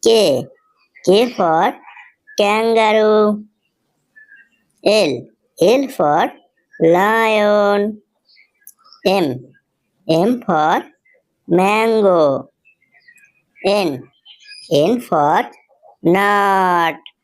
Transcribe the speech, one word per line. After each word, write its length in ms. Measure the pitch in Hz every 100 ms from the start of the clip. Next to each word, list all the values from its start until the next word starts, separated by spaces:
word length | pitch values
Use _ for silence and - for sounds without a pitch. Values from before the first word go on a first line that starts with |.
| 226
K, 400 | 226 190 131 139 _ _ _ _ _ -
K 280 | 196 247
for 420 | - 175 160 208 - - - - _ _ -
kangaroo। 1080 | 202 214 226 226 220 220 214 214 208 208 - _ _ _ _ _ _ - _ - _ _ _ _ -
L, 420 | 214 170 127 - _ _ _
L 260 | 175 254 269
for 440 | - 156 151 254 - _ _ _ -
lion। 1200 | 165 180 202 226 220 214 208 208 202 202 208 214 _ _ _ _ _ _ - _ _ _ 196
M, 480 | 196 156 127 - _ _ _ _ _ -
M 340 | 160 196 247
for 420 | - 160 156 214 - _ _ _ _ _ -
mango। 1000 | 170 190 214 226 220 202 180 147 135 - _ _ _ _ _ _ _ _ _ _ _ 190
N. 440 | 208 180 131 - _ _ - - - -
N 280 | 156 160 240
for 500 | - 170 147 180 240 - _ _ _ _
nut. 960 | 170 185 202 208 202 190 185 175 165 160 - _